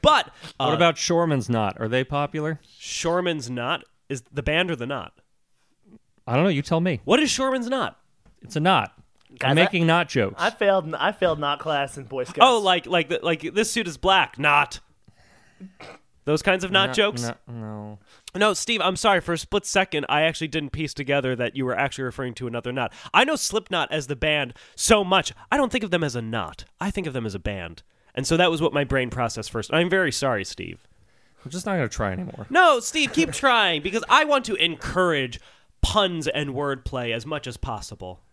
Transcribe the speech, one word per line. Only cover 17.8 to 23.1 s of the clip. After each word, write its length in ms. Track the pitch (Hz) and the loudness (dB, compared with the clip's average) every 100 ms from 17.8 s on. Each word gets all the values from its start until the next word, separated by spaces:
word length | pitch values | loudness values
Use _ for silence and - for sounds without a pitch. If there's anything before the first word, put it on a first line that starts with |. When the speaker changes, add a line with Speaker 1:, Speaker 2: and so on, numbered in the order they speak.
| 104 104 _ - - 180 | -14 -16 _ -20 -12 0
Speaker 1:
No, 180 | 214 | 0
Steve, 280 | 190 - 226 | 0 -2 0
I'm 140 | 175 185 | 0 2
sorry. 260 | 220 185 | 2 2
For 120 | - | 0
a 40 | 165 | -6
split 280 | - 202 - | -2 -4 0
second, 400 | 196 185 151 139 | 0 0 -2 0
I 140 | 151 | 2
actually 260 | 160 156 160 | 2 0 -6
didn't 220 | 151 143 | -4 -6
piece 220 | 151 151 | -6 -6
together 420 | - 135 143 127 123 | -6 -2 0 0 -2
that 200 | 120 135 | -4 -2
you 100 | 127 | -2
were 120 | 120 | 0
actually 260 | 139 - 127 | -2 -4 -8
referring 280 | - 127 117 | -6 -8 -8
to 120 | 123 | -8
another 240 | 120 123 | -6 -6
knot. 200 | 127 117 - - | -4 -6 -6 0